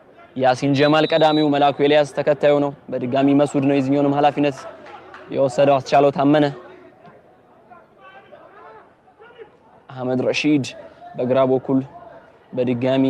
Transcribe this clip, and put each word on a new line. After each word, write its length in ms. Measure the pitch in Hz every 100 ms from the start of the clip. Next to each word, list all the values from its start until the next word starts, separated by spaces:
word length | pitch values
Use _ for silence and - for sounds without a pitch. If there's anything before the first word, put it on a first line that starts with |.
| - - - -
ያሲን 360 | 127 127 139
ጀማል 300 | 135 147 156 151
ቀዳሚው፣ 400 | 165 156 151 151
መላኩ 280 | 143 143 139
ኤልያስ 300 | 143 151 143
ተከታዩ 420 | - 147 151 147 147
ነው። 120 | 143 143 -
በድጋሚ 400 | 131 123 135 139
መስዑድ 300 | 139 147 147
ነው 100 | 135
የዚህኛውንም 400 | 143 131 143 143
ኃላፊነት 440 | 143 147 143 143 135 - - - - - - -
የወሰደው። 440 | 131 135 135 139
አስቻለው 360 | 139 - 143 143
ታመነ፣ 340 | 139 139 151 147 139 - - - _ - - _ _ _ _ _ - _ 392 381 381 - - - 403 440 440 381 _ 370 381 453 480 427 _ _ - -
አህመድ 320 | 131 127 127
ረሺድ 440 | 120 - 151 147 123 - - - -
በግራ 260 | - 127 131
በኩል 340 | 131 131 - 131 135 - - - - _ _
በድጋሚ 520 | 127 123 120 131 135 135